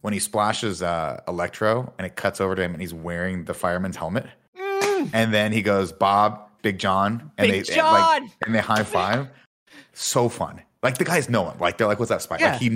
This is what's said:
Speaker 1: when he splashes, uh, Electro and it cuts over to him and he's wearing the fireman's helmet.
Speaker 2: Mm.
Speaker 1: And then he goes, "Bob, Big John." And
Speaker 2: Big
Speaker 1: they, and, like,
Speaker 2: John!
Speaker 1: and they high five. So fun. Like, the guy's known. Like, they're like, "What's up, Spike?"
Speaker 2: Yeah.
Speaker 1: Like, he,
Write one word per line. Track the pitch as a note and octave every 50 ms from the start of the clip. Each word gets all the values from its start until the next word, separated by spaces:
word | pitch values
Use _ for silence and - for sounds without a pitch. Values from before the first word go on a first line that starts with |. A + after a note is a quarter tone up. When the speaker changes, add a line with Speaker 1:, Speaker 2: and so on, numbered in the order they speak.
Speaker 1:
when | - G#2+
he | G#2 F#2+
splashes, | - - - G#2+ G#2 G#2+ G#2+ - A#2+ G#2 F2+ E2
uh, | F2+ E2+ E2+ E2 D#2 C#2+ B1+ - -
Electro | - F2+ E2+ F2 - - - A2+ G#2+ A2+ B2+ B2+ - - -
and | F#2
it | F2+ -
cuts | - - G2 - -
over | G2 F#2 F#2+
to | F#2
him | F2+ F2
and | E2+ D#2
he's | F#2 E2+ E2+
wearing | E2 E2 F2 E2+ E2+ F2+ F#2 F#2 F2 D#2+
the | F2 E2
fireman's | - F2+ F2+ F2 F2+ F#2+ F#2+ -
helmet. | - E2 E2 F#2 A#2 - - - _ _ _ _ F4+
Speaker 2:
Mm. | F#4+ G4 G4 G4 G4+ G#4 G4+ F#4 C#4+ D3 -
Speaker 1:
And | A2+ A2+ A2+
then | G#2+ G#2 G#2 G#2+
he | G#2+ A2
goes, | G2 G#2+ G2 G2 F#2+ E2+
"Bob, | E2 - G2+ G2 G2+ G2+ G#2 G#2+ G#2+ - - - _ _
Big | - G#2+ F#2+ F2+
John." | G#2 F#2+ F#2+ G2 G2 G#2 A#2 A#2 D3+ D3+ - -
And | G#2 -
Speaker 2:
Big | G2 G2 -
Speaker 1:
they, | - - -
and, | D#4+ D#4+
like, | E4 E4 E4 E4 D#4 C#4+
Speaker 2:
John! | C#4 G#3 - - -
Speaker 1:
and | A2 A2+
they | G#3+
high | - - A2 A2
five. | G#2 - - F2+ F2+ G2+ A2+ C3 C#3 C3 - _ _ _ _ _ _ _ - - - _ -
So | - - - - C3 A#2+ A2+
fun. | - - E2+ D2 C#2 - - _ _ -
Like, | - C3 C3 -
the | F3
guy's | D#3 F3 D#3+ - -
known. | A#2 G#2 F2 - - -
Like, | F2 F2 - -
they're | A2+
like, | G#2 G#2 G#2+
"What's | A#2 -
up, | G#2 -
Spike?" | - - E2+ -
Speaker 2:
Yeah. | E4 A#3+
Speaker 1:
Like, | C#3 A#2+
he, | B2 A#2 A2+